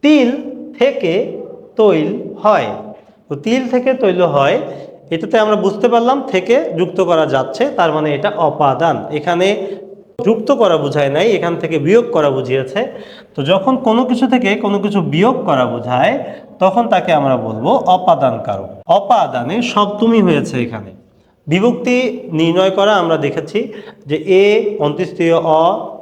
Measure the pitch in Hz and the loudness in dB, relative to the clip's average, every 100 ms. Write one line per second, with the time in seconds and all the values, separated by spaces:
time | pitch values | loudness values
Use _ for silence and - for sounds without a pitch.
0 | 285 302 240 277 - - - - 254 - | 6 6 4 0 -8 -12 -16 0 0 0
1 | 180 180 - - - - - - 214 165 | -2 -2 -2 -8 -14 -16 -14 2 4 4
2 | 156 - - - 208 196 113 101 - - | 0 -4 -8 -2 2 2 0 -8 -14 -20
3 | - _ _ 139 220 247 254 247 254 262 | -20 _ _ -8 -2 -2 0 0 0 0
4 | 220 180 170 143 139 247 - - - - | 0 2 2 2 2 0 -4 -12 -16 -20
5 | - 165 160 226 214 208 190 208 240 233 | -8 -6 0 2 2 2 0 0 2 2
6 | 240 277 254 190 180 247 330 165 175 180 | 2 0 0 -4 2 0 0 -4 -4 0
7 | 180 165 147 139 127 - 269 277 170 151 | 2 2 2 0 -2 -2 -2 2 0 2
8 | 156 143 156 - 160 147 147 147 165 143 | -2 -2 -4 0 -2 2 0 2 0 0
9 | - 151 165 170 190 208 - - - - | -4 -6 -2 0 0 0 -6 -10 -14 -20
10 | - - 233 226 - 262 208 160 143 147 | -20 -4 0 0 0 2 2 2 0 0
11 | 139 143 214 190 170 170 160 160 143 220 | 0 2 2 0 -2 -4 -4 -2 2 2
12 | 233 165 147 131 123 131 127 202 262 - | 2 0 0 0 -2 -2 -2 -4 -6 -8
13 | - - - - 139 196 - 262 233 220 | -18 -20 -14 -6 0 0 2 0 2 2
14 | 254 247 247 247 196 214 208 202 202 202 | 2 0 2 2 0 0 0 -2 0 -2
15 | 156 151 214 262 - 139 123 120 117 123 | 0 2 2 2 0 0 0 -2 -4 0
16 | 165 277 - - - - 185 202 226 185 | 2 0 -6 -14 -18 0 0 2 0 0
17 | 180 156 139 127 110 110 135 262 - 180 | 2 2 2 0 -2 -4 0 0 2 2
18 | 180 156 135 113 98 98 95 - - 190 | 2 2 2 -2 -6 -8 -10 -16 0 0
19 | 202 233 156 - 123 208 - - 202 - | 4 2 2 -2 -4 -4 -2 0 -2 0
20 | 226 226 185 147 - 131 117 113 98 - | 2 4 4 2 0 -4 -6 -8 -14 -20
21 | _ _ _ _ - 170 226 240 - 247 | _ _ _ _ -2 0 2 0 -2 0
22 | 254 - - 160 165 175 190 190 202 208 | -2 -6 -8 -2 0 2 2 2 2 2
23 | 170 160 143 165 - 208 262 - - - | 2 0 -2 -4 -6 -6 -6 -10 -18 -20
24 | - 156 160 185 202 214 208 208 147 143 | -6 -6 2 4 6 4 0 -2 -2 -2
25 | 180 - 165 165 160 156 165 208 - - | -6 -2 2 2 4 4 4 0 -6 -14